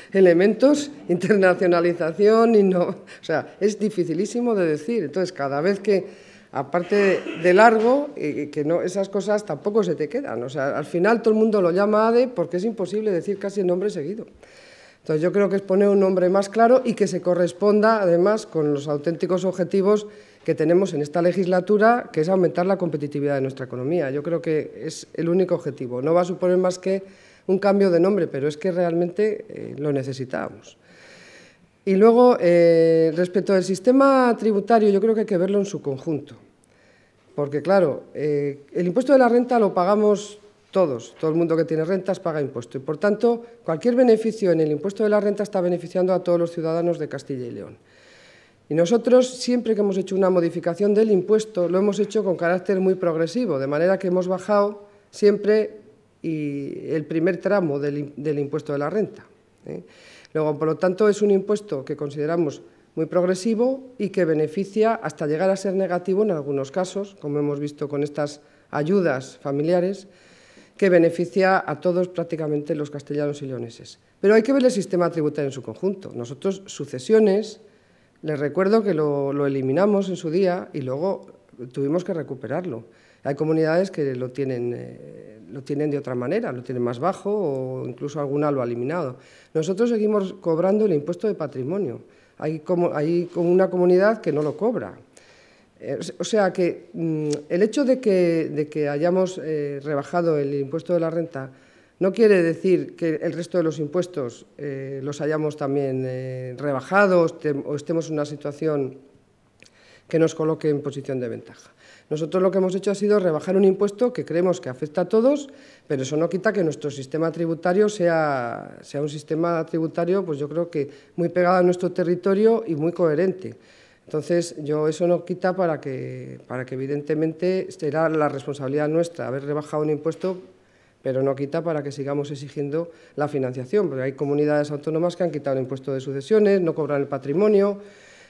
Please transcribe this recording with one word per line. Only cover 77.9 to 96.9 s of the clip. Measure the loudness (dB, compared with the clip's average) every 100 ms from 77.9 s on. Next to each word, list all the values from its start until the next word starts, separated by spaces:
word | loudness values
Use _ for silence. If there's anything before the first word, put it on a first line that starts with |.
| _ _ _
les | -6 -4
recuerdo | -2 0 2 2
que | 2
lo, | 0 0 0 -2
lo | 0 0
eliminamos | 0 0 2 2 2 0
en | -4
su | -2
día | 0 0 -2 -6
y | -8
luego | -6 -4 -4 -6 -10 -20 _ -18 -12
tuvimos | -4 -2 -2
que | -2
recuperarlo. | -6 -8 -10 -8 -6 -6 -10 -14 _ _ _
Hay | -6 -2
comunidades | 0 2 2 0 -2
que | -2 -4 -4
lo | -6
tienen, | -6 -4 -4 -4 -6
eh, | -10 -16 -20 -20 -20 -20 -18
lo | -12
tienen | -6 -4 -2
de | -4
otra | -4 -6
manera, | -4 -4 -4
lo | -8
tienen | -6 -4
más | -4 -2
bajo | -4 -4 -4
o | -2 -2 -4 -6 -8 -8
incluso | -8 -8 -6
alguna | -4 -2 0
lo | 0
ha |
eliminado. | -2 -4 -4 -4 -6 -8 -18 -20 _
Nosotros | -4 -2 0 0
seguimos | 0 0 0 -2
cobrando | -6 -2 0 2 2 2
el |
impuesto | 0 -2 -4 -4
de |
patrimonio. | -4 -6 -6 -6 -4 -6 -8 -16 _ _ -8
Hay | -6 -6
como, | -2 0 0
hay | 0 0 0 -2
como | -2 2
una | 4 4
comunidad | 2 4 6 4 2
que | -2
no | -2
lo | -2 -2
cobra. | -2 -2 -8 -14 -20 _ _ _ _ _ _ -14
Eh, | -8 -8 -8 -10
o |
sea | -2 0 0
que, | 0 -2 -2 -10